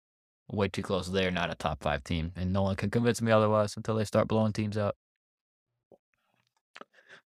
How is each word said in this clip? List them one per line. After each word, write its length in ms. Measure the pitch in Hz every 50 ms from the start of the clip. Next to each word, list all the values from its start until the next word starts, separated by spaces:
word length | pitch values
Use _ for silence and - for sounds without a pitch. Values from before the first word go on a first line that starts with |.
| _ _ _ _ _ _ _ _ _ -
Way 160 | - 104 98
too 140 | 95 - - 95
close. 260 | - 101 90 82 90
They're 220 | 95 95 92 90
not 180 | 87 85 87 80
a 60 | -
top 260 | - - 78 76 -
five 220 | - 80 73 71 -
team, 300 | - 90 82 78 85 92
and 160 | 87 92 92
no 100 | 95 98
one 140 | 98 95 95
can 140 | - - 101
convince 320 | - 120 117 120 113 -
me 100 | 117 113
otherwise 460 | 110 107 107 107 107 107 104 104 -
until 180 | 110 107 - 110
they 80 | 110 107
start 240 | - - 110 -
blowing 240 | - 107 110 110 107
teams 260 | 104 - 107 104 101
out. 200 | 107 104 101 - - _ _ _ _ _ _ _ _ _ _ _ _ _ _ _ _ _ _ - _ _ _ _ _ _ _ _ _ _ _ _ _ _ _ _ - - - _ - _ _ - - _